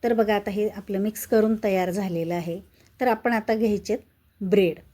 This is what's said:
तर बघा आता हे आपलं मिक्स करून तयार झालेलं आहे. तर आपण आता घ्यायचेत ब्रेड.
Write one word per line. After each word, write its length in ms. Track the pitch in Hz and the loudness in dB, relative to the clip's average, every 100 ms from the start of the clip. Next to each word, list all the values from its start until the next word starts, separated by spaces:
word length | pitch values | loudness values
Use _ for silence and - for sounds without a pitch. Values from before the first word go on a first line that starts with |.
तर 100 | 233 | 2
बघा 220 | 226 208 208 | 2 4 2
आता 160 | 202 | 0
हे 160 | 202 208 | -2 -4
आपलं 320 | 208 196 196 | -4 -6 -2
मिक्स 280 | 208 214 - | -2 -4 0
करून 280 | 220 220 220 | 2 4 2
तयार 280 | 214 190 180 | 0 0 0
झालेलं 420 | 185 190 170 165 | -2 -4 -4 -2
आहे. 280 | 175 170 170 - _ _ _ | -4 -4 -10 -12 _ _ _
तर 60 | 247 | 0
आपण 260 | 220 247 | 0 0
आता 220 | 233 220 220 | -2 0 0
घ्यायचेत 420 | 220 202 - 233 - _ _ _ | 2 0 -2 -6 -6 _ _ _
ब्रेड. 380 | 190 202 180 151 - | 0 4 4 0 -12